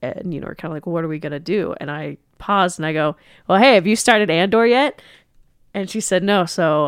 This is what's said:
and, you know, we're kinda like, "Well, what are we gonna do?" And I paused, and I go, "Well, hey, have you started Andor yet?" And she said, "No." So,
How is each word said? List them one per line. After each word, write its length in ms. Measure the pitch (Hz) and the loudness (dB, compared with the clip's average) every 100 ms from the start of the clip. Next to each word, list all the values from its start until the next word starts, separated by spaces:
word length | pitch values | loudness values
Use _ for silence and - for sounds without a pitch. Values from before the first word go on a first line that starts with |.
and, 320 | 123 - 180 | -10 -8 -8
you 60 | 151 | -8
know, 80 | - | -10
we're 80 | - | -12
kinda 180 | 165 | -10
like, 120 | 156 175 | -10 -6
"Well, 60 | |
what 100 | 170 | -6
are 40 | 165 | -4
we 100 | 156 | -6
gonna 200 | 156 143 | -8 -10
do?" 360 | 165 202 - - | -4 -4 -4 -6
And 120 | 147 | -10
I 260 | 147 151 147 _ _ | -10 -10 -14 _ _
paused, 420 | - 202 180 - | -2 0 0 -2
and 60 | 160 | -4
I 80 | |
go, 220 | 156 151 147 _ - - | -2 -2 -4 _ -12 0
"Well, 120 | 190 | 6
hey, 160 | 262 214 | 6 6
have 100 | 175 | 4
you 100 | 220 | 0
started 340 | - 220 208 | 4 2 4
Andor 360 | 160 196 220 233 | 2 2 2 4
yet?" 360 | 247 285 - - - _ _ _ _ _ | 2 0 -4 -20 -20 _ _ _ _ _
And 160 | 202 190 | -10 -6
she 100 | 220 | -6
said, 220 | - 185 | -2 0
"No." 220 | 196 202 170 | 2 2 0
So, 420 | - 165 151 | 0 0 2